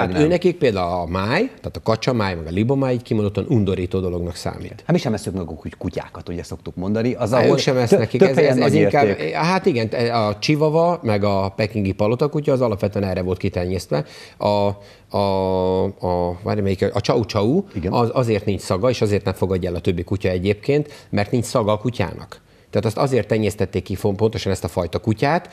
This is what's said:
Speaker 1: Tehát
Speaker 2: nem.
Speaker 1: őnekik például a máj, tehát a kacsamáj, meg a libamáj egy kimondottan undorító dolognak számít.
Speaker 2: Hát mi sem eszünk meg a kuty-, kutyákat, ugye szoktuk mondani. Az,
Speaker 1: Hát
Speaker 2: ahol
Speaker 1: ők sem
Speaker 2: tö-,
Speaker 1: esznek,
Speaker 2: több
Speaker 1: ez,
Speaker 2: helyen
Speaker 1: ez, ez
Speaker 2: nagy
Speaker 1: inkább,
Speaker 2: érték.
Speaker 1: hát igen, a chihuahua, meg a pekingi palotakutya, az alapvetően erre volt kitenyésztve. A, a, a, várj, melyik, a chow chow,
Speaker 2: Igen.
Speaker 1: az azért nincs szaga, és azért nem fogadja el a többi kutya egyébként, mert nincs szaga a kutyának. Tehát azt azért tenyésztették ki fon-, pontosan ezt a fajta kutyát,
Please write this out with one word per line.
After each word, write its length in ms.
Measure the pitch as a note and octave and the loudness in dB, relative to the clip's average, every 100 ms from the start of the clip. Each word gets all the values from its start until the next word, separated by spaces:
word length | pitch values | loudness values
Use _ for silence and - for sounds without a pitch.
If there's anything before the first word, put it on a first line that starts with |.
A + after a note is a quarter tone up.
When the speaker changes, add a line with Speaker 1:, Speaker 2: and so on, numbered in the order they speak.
Speaker 1:
Tehát 80 | A2 | 2
Speaker 2:
nem. 100 | A#2+ | 2
Speaker 1:
őnekik 340 | D#3 F3 F3+ E3+ | 2 2 0 2
például 420 | C3+ F#2+ F2 F2+ | 0 0 -2 -2
a 60 | E2 | -2
máj, 340 | F#2+ G2+ D#3 C4 | -2 0 0 -2
tehát 300 | - - - | -6 -12 -4
a 40 | |
kacsamáj, 520 | - A2+ - A#2+ G2 | -2 0 0 0 0
meg 120 | F2 D#2+ | -4 -4
a 40 | |
libamáj 420 | F2+ A2+ C#3 C3+ | 0 0 0 0
egy 100 | B2+ | -2
kimondottan 440 | - A2+ G#2 G2 F#2+ | -2 -2 0 -2 0
undorító 520 | B2 F#2+ F#2 F2+ F#2+ | 2 2 0 -2 -2
dolognak 340 | F#2 F2 F2 | -2 -4 -6
számít. 400 | - F#2 E2+ F#2+ - - | -6 -8 -8 -12 -8 0
Speaker 2:
Hát 60 | |
mi 60 | E3+ | 0
sem 160 | C3 | 0
eszünk 220 | G#2+ - F#2+ | -4 -4 -6
meg 100 | E2 | -6
a 60 | |
kuty-, 220 | D#2+ - - | -8 -12 -8
kutyákat, 500 | F#2 - - F2 E2+ | -8 -6 -8 -12 -10
ugye 140 | F2 | -10
szoktuk 340 | - E2+ - - | -10 -12 -12 -6
mondani. 380 | F#2 A2 A#2+ | -2 0 0
Az, 160 | A#2+ A2 | 0 0
Speaker 1:
Hát 100 | B2 | 4
Speaker 2:
ahol 80 | C#3+ C3+ | 4 4
Speaker 1:
ők 20 | |
sem 120 | - | 2
Speaker 2:
tö-, 60 | B2+ | 2
Speaker 1:
esznek, 300 | A#2 B2+ A2+ | 4 4 4
Speaker 2:
több 180 | B2+ C3 | 4 6
Speaker 1:
ez, 80 | C3 | 6
Speaker 2:
helyen 140 | A#2+ | 4
Speaker 1:
ez, 60 | B2+ | 4
ez 60 | A#2 | 4
Speaker 2:
nagy 20 | G#2 | 4
Speaker 1:
inkább, 260 | G2+ D3 G#2+ | 4 4 4
Speaker 2:
érték. 260 | F#2+ - | 2 -2
Speaker 1:
hát 340 | D#3 D#3+ F#3+ F#3+ | 0 0 2 2
igen, 220 | A#2+ A2 B2+ A#2 | 2 0 0 0
a 280 | A#2 G#2+ G#2 | 2 0 0
chihuahua, 640 | - D3+ D#3 D#3 E3+ E3+ | 0 2 2 4 2 2
meg 220 | A#2 G#2 | 0 2
a 280 | G2+ G2 G2 - | 2 2 0 -2
pekingi 360 | G#2+ G#2+ F#2+ | -2 0 -2
palotakutya, 600 | F#2+ G#2 A#2+ D3 D3+ D3 | 0 0 2 0 0 0
az 80 | C3 | 2
alapvetően 440 | B2 G2 G#2 G2+ | 2 0 -2 -2
erre 180 | G2 F#2 | -2 -2
volt 160 | F2+ F#2 | -2 -2
kitenyésztve. 680 | G2 - F2+ F#2 - D3 D#3 - - - | -2 -2 -2 -4 -4 -4 -4 -12 -20 -4
A, 100 | G#2 G#2 G2+ G2+ - - - G2 | 0 2 0 -2 -10 -20 -6 -2
a, 680 | G2+ F#2+ F#2+ F#2 F#2 F#2 | 0 0 0 0 0 0
a, 540 | F#2+ - F#2 F2+ F2 F2+ | -2 -2 -2 -2 -2 -4
várj, 180 | G#2+ G#2+ | -4 -2
melyik, 300 | G2 F#2+ G2 | -2 0 0
a 60 | G2+ | 0
chow 220 | - C3+ | 0 0
chow, 400 | G2+ G#2+ G#2 F3 G3 | 0 0 2 2 -2
Speaker 2:
Igen. 180 | G2+ E2+ | -4 0
Speaker 1:
az 180 | B2 A2+ | 2 2
azért 320 | C3+ A#2 G#2 | 2 0 0
nincs 160 | G2+ F#2 | 0 -4
szaga, 280 | - F#2+ B2 | -2 0 0
és 100 | A#2+ | 0
azért 240 | A2 G2+ | 0 0
nem 100 | G2 | -2
fogadja 340 | F#2 F#2 F#2 F2+ | -2 0 0 -2
el 60 | |
a 60 | F2+ | -2
többi 220 | G2 F2 | -2 -2
kutya 240 | E2 G2 F#2+ | -2 -2 -2
egyébként, 760 | F#2 F#2+ G#2 - D3 D3 - - | 0 0 0 0 0 -2 -10 -4
mert 200 | D3+ G#2 | -2 0
nincs 140 | B2+ | 0
szaga 280 | A#2 C3 G#2 | 0 0 2
a 60 | G#2+ | 0
kutyának. 640 | B2+ - E2 - - - _ - _ | -2 -4 -4 -6 -16 -20 _ -20 _
Tehát 180 | - A2 | -2 0
azt 100 | - | 0
azért 240 | C#3 B2+ G2+ | 2 2 2
tenyésztették 540 | A2 G#2 - G2 F#2 | 0 0 -2 -2 -4
ki 120 | - | -4
fon-, 220 | F#2+ G#2 F#2+ | -2 -2 0
pontosan 360 | A2 G#2 - | 0 0 -4
ezt 120 | F#2 | -4
a 40 | G2+ | -4
fajta 300 | - E2+ F2+ | -4 -4 -2
kutyát, 500 | - G#2+ C#3+ E3+ - | -2 0 0 0 -4